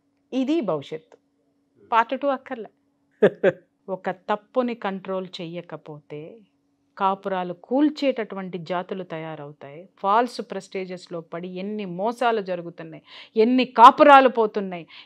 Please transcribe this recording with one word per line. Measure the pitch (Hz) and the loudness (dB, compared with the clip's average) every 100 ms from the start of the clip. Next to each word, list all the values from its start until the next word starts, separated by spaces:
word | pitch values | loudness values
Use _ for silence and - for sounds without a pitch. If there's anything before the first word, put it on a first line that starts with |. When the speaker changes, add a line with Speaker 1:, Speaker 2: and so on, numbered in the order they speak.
| _ _ - 254 | _ _ -8 -4
Speaker 1:
ఇది | 254 330 | -2 -2
భవిష్యత్తు. | 202 151 - 160 _ - _ _ _ _ _ _ - | -2 -4 -6 -16 _ -20 _ _ _ _ _ _ -2
పార్ట్ | 226 233 262 | 0 2 -2
టూ | 285 | -2
అక్కర్లే. | 254 - 240 196 _ _ _ _ - | -4 -8 -14 -16 _ _ _ _ 0
Speaker 2:
<laughs> | 202 202 190 185 _ _ - | 0 2 -2 -2 _ _ -12
Speaker 1:
ఒక | 185 190 | -8 -8
తప్పుని | 180 - 208 _ 262 240 | -8 -6 -6 _ -4 -4
కంట్రోల్ | 233 202 190 190 190 185 - | -4 -8 -8 -8 -8 -8 -12
చెయ్యకపోతే | 165 170 170 156 - 151 - 151 165 226 190 _ _ _ _ - | -12 -12 -14 -16 -16 -20 -16 -16 -16 -20 _ _ _ _ _ -4
కాపురాలు | 190 196 196 185 180 | -2 -2 -4 -6 -6
కూల్చేటటువంటి | 175 - 262 302 302 277 240 208 190 185 185 | -10 -4 0 0 0 -2 -2 -6 -10 -10 -10
జాతులు | 156 180 180 190 | -6 -6 -6 -10
తయారవుతాయి. | 180 160 160 156 143 151 139 151 190 _ | -10 -12 -12 -14 -16 -18 -20 -20 -20 _
ఫాల్స్ | 196 220 247 - | 0 0 0 -6
ప్రెస్టేజెస్‌లో | 202 190 - 190 185 180 - 170 | -12 -12 -10 -10 -10 -12 -12 -14
పడి | 165 170 180 | -12 -12 -12
ఎన్ని | 185 202 214 | -10 -8 -8
మోసాలు | 190 175 220 233 240 220 | -8 -6 -6 -2 -2 -2
జరుగుతున్నాయి, | 185 175 170 - 165 160 _ - - 220 | -4 -8 -10 -16 -18 -20 _ -20 -6 2
ఎన్ని | 233 254 | 4 4
కాపురాలు | 247 - 247 277 302 269 254 | 2 8 8 10 10 10 8
పోతున్నాయి, | 233 214 214 190 175 156 - | 4 0 -2 -8 -10 -14 -20